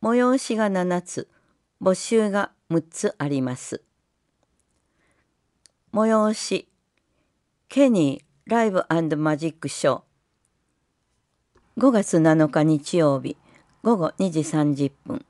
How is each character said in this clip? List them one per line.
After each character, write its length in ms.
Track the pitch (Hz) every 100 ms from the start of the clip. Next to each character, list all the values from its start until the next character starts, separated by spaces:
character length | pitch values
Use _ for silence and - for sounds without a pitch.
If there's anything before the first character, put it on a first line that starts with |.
催 340 | 214 240 247 269
し 180 | -
が 140 | 220 214
七 320 | 190 180 175
つ、 280 | 175 - - _ _ _ _ _
募 140 | 190
集 360 | 185 - 226 214
が 200 | 196 196 _ _
六 140 | 165 160
つ 240 | - 208 -
あ 100 | 143
り 140 | 139
ま 160 | 127 127
す。 240 | - - _ _ _ _ _ _ _ _ _ _ _ _ _ _ _ _ _ _ _ _ _
催 400 | 196 220 220 214
し、 340 | 220 - 185 - _ _ _ _ _ _ _ _ _ _
ケ 180 | - 277
ニ 340 | 214 147 131 _ _ -
ー 40 |
ラ 160 | 233 220
イ 40 |
ブ& 140 | 185 - 165 160 151
マ 220 | 156 151
ジ 80 | 160
ッ 100 | -
ク 100 | 143
シ 180 | - 151
ョ 120 | 127
ー。 20 | _ _ _ _ _ _ _ _ _ _ _ _ _ _ _ _ _ -
五 120 | 254
月 300 | 226 196 175
七 280 | 160 160 156
日 120 | 156
日 360 | 151 156 143 180
曜 200 | 156 139
日、 200 | 127 - _ _ _ _
午 140 | - 226
後 160 | 160 -
二 120 | 190
時 140 | 160
三 300 | 151 156 147
十 160 | 139 139 _ -
分。 180 | - -